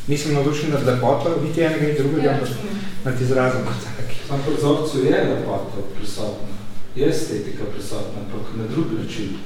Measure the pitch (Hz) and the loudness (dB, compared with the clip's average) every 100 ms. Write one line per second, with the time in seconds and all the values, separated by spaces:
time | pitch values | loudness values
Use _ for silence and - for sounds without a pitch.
0 | - 147 156 143 143 151 156 139 123 123 | 2 0 2 2 2 0 0 2 2 2
1 | - 143 175 156 151 165 160 151 147 147 | 4 2 2 0 0 2 2 2 0 2
2 | 139 156 139 127 120 - 101 - - - | 2 4 2 2 0 -4 -4 -4 -2 -2
3 | 131 123 127 127 127 127 131 123 - - | 0 0 2 2 2 0 -2 -4 -6 -2
4 | 123 - - 139 - - 143 156 - 131 | 0 0 0 -2 0 0 2 2 0 0
5 | 123 - - - - 101 - 98 - - | 2 2 2 -2 -2 -4 -4 -4 0 0
6 | 104 - 107 104 - 101 - - - 123 | 0 0 -4 -2 -4 -2 0 0 0 2
7 | 151 - - - - - - - - 107 | 4 2 0 -4 -4 -4 -2 -4 -2 -2
8 | 101 104 - 110 - 113 107 156 151 107 | -2 -4 -4 -4 -2 -4 -2 -2 0 -2
9 | - - 98 95 | -4 -4 -4 -4